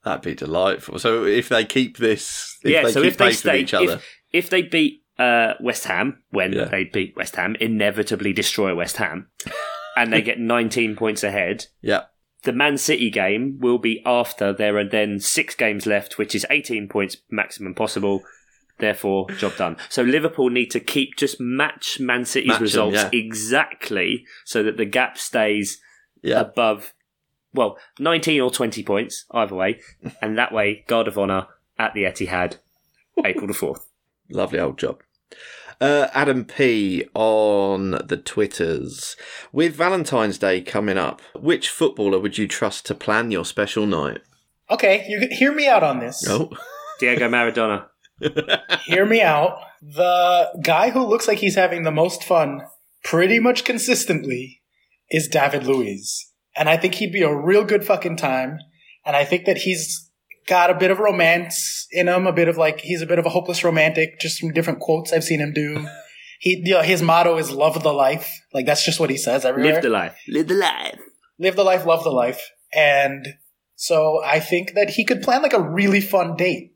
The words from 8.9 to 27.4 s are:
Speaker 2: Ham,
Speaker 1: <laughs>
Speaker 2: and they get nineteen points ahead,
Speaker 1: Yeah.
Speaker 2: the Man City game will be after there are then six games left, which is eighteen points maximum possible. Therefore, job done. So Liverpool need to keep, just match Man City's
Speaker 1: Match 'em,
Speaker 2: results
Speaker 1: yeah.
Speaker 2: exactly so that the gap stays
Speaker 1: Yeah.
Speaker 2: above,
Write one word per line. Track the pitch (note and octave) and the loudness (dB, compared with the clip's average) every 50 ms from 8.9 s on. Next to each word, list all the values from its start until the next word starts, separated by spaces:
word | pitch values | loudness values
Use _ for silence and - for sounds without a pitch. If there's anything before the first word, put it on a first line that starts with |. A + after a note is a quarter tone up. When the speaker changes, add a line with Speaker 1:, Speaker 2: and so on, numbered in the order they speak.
| - | -4
Speaker 2:
Ham, | - A2 E2+ D2+ F#2 G2 _ _ _ - | -4 -4 -4 -4 -8 -14 _ _ _ -14
Speaker 1:
<laughs> | - - D5 - - - - - - - | -12 -10 -10 -10 -10 -12 -12 -14 -6 -2
Speaker 2:
and | - A#2+ A2+ | 0 0 2
they | A2+ A2 | 2 0
get | G#2+ A#2 A2 A#2 | 0 0 -4 -4
nineteen | A#2 A2+ A#2+ A#2+ A#2 A2+ - B2 A#2 A2 G#2+ | -2 0 0 0 0 0 0 -2 -2 -2 -2
points | G2+ A2+ A2 G#2+ G#2 | -2 -2 -2 -2 -2
ahead, | - G2+ G2 G2+ F#2 E2+ G#2+ A#2 - _ _ _ | -4 -2 -2 -2 -2 -2 -4 -6 -8 _ _ _
Speaker 1:
Yeah. | - A2 G2+ - - _ _ _ _ _ _ _ - | -2 -2 -2 -2 -2 _ _ _ _ _ _ _ -4
Speaker 2:
the | C3+ A#2+ | -2 0
Man | B2 C#3+ D3 C#3+ C3+ | 2 2 2 2 0
City | - - D#3 - B3 A2 | 0 0 0 0 0 0
game | G2 A2 G2 F#2+ G#2 A2 B2+ C#3 C3+ C3 | 0 0 0 0 0 0 -2 -6 -6 -2
will | B2 B2 A#2+ B2 | 0 0 0 2
be | A#2 A#2 A2+ A2+ - | 0 -2 -4 -2 -2
after | B2 B2 A#2+ A#2+ - - - G#2 G2 G2 | 0 0 0 0 -4 -4 -4 -2 -2 -2
there | G2 G#2+ G#2 G#2 G#2 | 0 0 0 0 0
are | G#2 G2 | -2 0
then | G#2+ A2 G#2+ G#2+ G2+ G2 | 0 0 0 0 -2 -4
six | F#2+ - - - D3+ - - | -4 -2 -2 -2 -2 -4 -2
games | - B2 A2 G#2 G2+ - | -2 0 0 0 -2 -2
left, | A2 G#2 G2+ G2 - - | 0 -2 -2 -2 -6 -6
which | - G#2+ G2+ - | -6 -6 -4 -2
is | G#2 - - | -6 -2 0
eighteen | C#3+ D3+ C#3 - B2 A2 G#2 G2 | -2 -2 -2 -4 -6 -6 -6 -4
points | - G#2+ G2 F#2+ - - _ _ | -4 -4 -4 -4 -6 -14 _ _
maximum | - G#2 G2+ - - - G2+ F#2+ F2+ | -6 -4 -4 -6 -8 -14 -12 -12 -6
possible. | - A2+ G#2+ - A2+ G2 G2+ G2 F#2+ - - - _ _ _ _ _ _ _ _ _ | -6 -6 -4 -4 -4 -2 -2 -2 -2 -6 -10 -20 _ _ _ _ _ _ _ _ _
Therefore, | A2+ G#2+ G#2 - - G#2 G2 G2 F#2 F#2+ | -2 -2 -2 0 -2 0 0 0 -2 -4
job | - - - G2 - - | -6 -4 -4 -4 -2 -4
done. | F#2+ E2 E2 - - - | -4 -4 -4 -10 -12 -6
So | - - | -2 0
Liverpool | B2 B2 C3 D#3 D3+ D#3 - - C3+ B2 | 2 2 2 2 0 -2 0 0 0 2
need | A#2+ B2 B2 - | 2 0 -2 -2
to | - A#2 | -4 -6
keep, | - - - C#3+ - - - | -6 -2 -2 -2 -2 -2 -2
just | - C#3+ C#3 - - | -2 -2 -2 -2 -4
match | B2 A#2+ B2+ C3+ D3 D#3 - - - - - - | -6 -4 -2 -2 -2 -2 -2 -8 -10 -10 -8 -6
Man | C3 B2 B2 B2 B2 | -2 -2 -2 -2 -2
City's | - - B2 - B2 | -2 -4 -2 0 2
Speaker 1:
Match | A2+ | 0
'em, | A2 | 2
Speaker 2:
results | A2+ G#2 G2 A2+ A2 G#2+ G2 | 2 0 2 2 2 2 2
Speaker 1:
yeah. | G#2+ G#2 F#2+ | 0 0 0
Speaker 2:
exactly | - A#2+ A2 A2 A2 G#2+ G#2+ A2 B2 C#3+ D#3 - - _ - - A2 F#2+ F2+ F#2+ G#2+ A#2+ - _ - - - | -2 -4 -4 -4 -8 -8 -4 0 0 0 0 -2 -6 _ -10 -6 -4 -2 -2 -2 -4 -6 -8 _ -20 -20 -16
so | - - A#2 | -4 -2 0
that | G#2+ A2 - A2+ | 0 0 0 -2
the | A2 | -4
gap | G2+ G2 B2+ B2+ - - - | -2 0 0 0 0 -4 -10
stays | - - - B2 A2 G#2+ G#2 G#2+ G2+ G2 - - _ _ _ _ _ _ _ _ | -12 -4 0 0 2 2 2 0 -2 -4 -8 -12 _ _ _ _ _ _ _ _
Speaker 1:
Yeah. | - A#2+ B2 - | -4 0 0 0
Speaker 2:
above, | - - - - A#2 A2 G#2+ G#2 - - _ _ _ _ _ _ _ _ _ _ | 0 -2 -2 0 0 0 0 -2 -6 -18 _ _ _ _ _ _ _ _ _ _